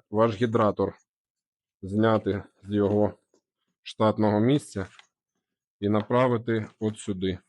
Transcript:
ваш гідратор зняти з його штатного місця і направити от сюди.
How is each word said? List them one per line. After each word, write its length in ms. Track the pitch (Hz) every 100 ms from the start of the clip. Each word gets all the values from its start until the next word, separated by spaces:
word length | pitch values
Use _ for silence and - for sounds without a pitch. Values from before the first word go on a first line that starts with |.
| -
ваш 260 | 104 117 95
гідратор 640 | 117 113 107 98 95 - _ _ _ _ _ _ _ _
зняти 640 | 95 104 113 107 101 95 - _
з 100 | 95
його 400 | 104 98 104 104 - _ _ _ _ _ _
штатного 560 | - - 110 - 107 104
місця 480 | 117 143 - 98 95 - - _ _ _ _ _ _ -
і 100 | 101
направити 800 | 104 104 123 127 117 120 113 107 -
от 200 | 143 110
сюди. 400 | - 92 92 -